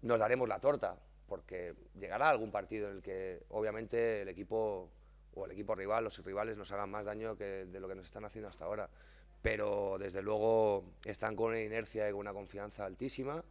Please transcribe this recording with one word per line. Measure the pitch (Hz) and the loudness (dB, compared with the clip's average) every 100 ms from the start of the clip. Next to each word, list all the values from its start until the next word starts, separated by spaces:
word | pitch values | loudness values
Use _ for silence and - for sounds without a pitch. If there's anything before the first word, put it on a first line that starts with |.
nos | 117 120 | 6 6
daremos | 107 127 123 | 6 6 4
la | 101 | 2
torta, | 131 147 101 87 - - - | 4 4 0 -4 -14 -20 -10
porque | 95 - 92 87 80 - - | -10 -8 -8 -6 -8 -16 -12
llegará | 95 101 147 | -6 4 6
algún | 135 110 | 6 2
partido | 104 92 110 104 | -2 -2 -4 -4
en | 98 | -6
el | |
que | 90 95 95 90 - | -6 -4 -4 -8 -6
obviamente | 107 107 107 113 117 117 107 | -2 0 -2 0 2 2 2
el | 98 | -2
equipo | 87 98 110 110 98 87 - - - - - | -6 -2 2 2 0 -6 -16 -20 -20 -16 -8
o | 95 | -8
el | |
equipo | 95 104 104 | -6 -4 -2
rival, | 98 110 113 | 2 2 2
los | 101 95 | -4 -6
rivales | 98 110 104 | -2 -2 -4
nos | 95 | -6
hagan | 101 101 | -4 -4
más | 104 101 | -4 -4
daño | 104 110 104 | -4 -4 -4
que | 101 98 92 | -6 -6 -8
de | 95 | -10
lo | 92 | -8
que | |
nos | 95 92 | -10 -10
están | 101 104 | -12 -10
haciendo | 110 104 | -10 -12
hasta | - 80 | -8 -6
ahora. | 107 98 - - - - - | -4 -6 -10 -20 -20 -20 -2
Pero | 110 107 104 101 98 95 | 0 2 2 2 0 0
desde | 98 92 | -2 -2
luego | 98 107 110 113 110 101 92 - - | 0 4 6 8 8 6 0 -12 -8
están | 104 110 104 | -4 -2 2
con | 113 | 2
una | 113 | 2
inercia | 110 110 110 110 104 | 0 -2 -2 0 0
y | |
con | 101 | 0
una | 104 | -4
confianza | 98 98 101 104 104 | -6 -8 -8 -8 -6
altísima. | 101 92 131 - 135 156 170 | -6 -4 -6 -4 -4 -4 -8